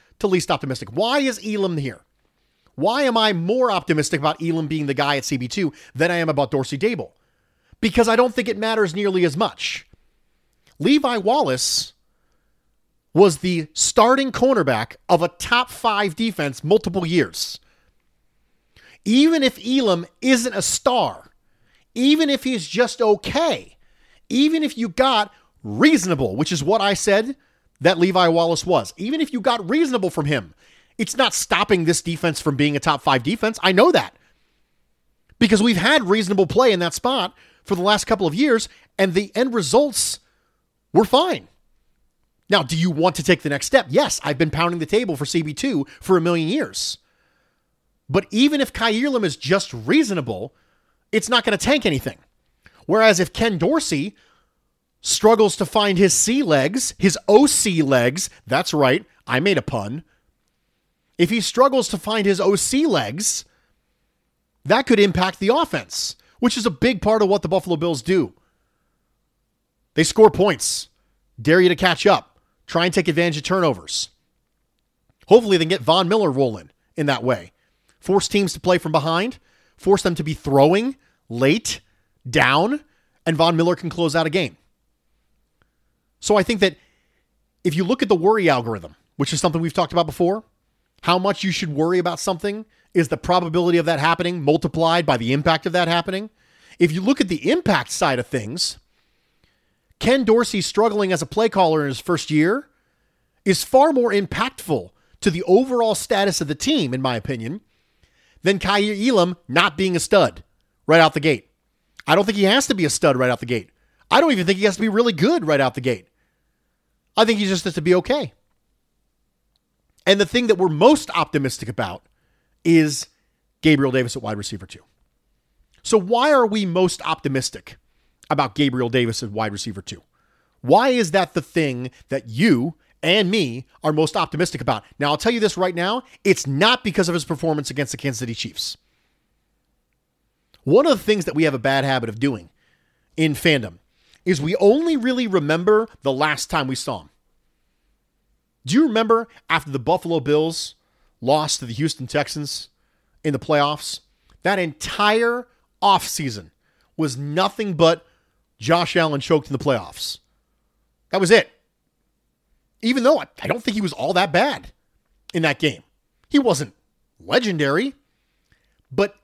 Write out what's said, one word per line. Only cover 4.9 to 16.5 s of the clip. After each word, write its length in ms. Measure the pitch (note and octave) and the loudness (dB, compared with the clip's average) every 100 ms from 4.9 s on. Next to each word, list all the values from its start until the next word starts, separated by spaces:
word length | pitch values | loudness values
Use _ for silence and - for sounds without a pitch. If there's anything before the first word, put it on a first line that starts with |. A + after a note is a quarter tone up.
guy 240 | C#3 C#3+ C#3+ | -2 0 -2
at 80 | |
C 140 | - C3+ | -2 -6
B 100 | B2 | -6
two 240 | - E3 - - | -4 -4 -6 -16
than 160 | B2 E3+ | -4 -2
I 60 | F3 | 0
am 120 | D#3+ | -2
about 220 | C#3+ C#3 | -2 -2
Dorsey 260 | C#3 B2+ C#3 | -2 -4 -4
Daboll? 360 | G#3+ G3 G2 _ _ _ _ _ _ _ | -4 -4 -10 _ _ _ _ _ _ _
Because 280 | A3 A#3+ A3+ | 0 2 4
I 80 | A3+ | 4
don't 180 | B3 | 2
think 140 | B3 G#3+ | 0 -4
it 100 | G3+ | -4
matters 360 | A3 A3 G3 | -2 0 -2
nearly 300 | F3+ G3+ F#3 | 0 -2 2
as 120 | F3 D3 | 0 0
much. 500 | G#3 - - - - _ _ _ _ _ _ _ _ - | -4 -4 -10 -10 -14 _ _ _ _ _ _ _ _ -4
Levi 380 | A3+ D4 C#4 A#3 | 2 2 2 -2
Wallace 760 | G3 C#4 F3+ B2+ - - - _ _ _ _ _ _ _ _ _ _ _ _ | 0 0 0 -2 -2 -4 -6 _ _ _ _ _ _ _ _ _ _ _ _
was 260 | D#3+ G3+ D3 | 4 4 4
the 280 | F#3 E3+ D3+ | -2 -4 -4
starting 580 | - - - A3+ C4+ C4+ | -4 0 4 4 4 0
cornerback 680 | - B3+ A#3 C#3 A2 A#2 - - | 0 2 2 0 -2 -4 -10 -2
of 120 | E3+ | 0
a 80 | E3+ | 0
top 420 | - - A#3+ B3 | -6 -2 -2 -2
five 440 | - A#3 G3+ G3+ | -4 -2 0 -2
defense 480 | D#3 A3+ E3+ C#3+ | -2 -4 -4 -6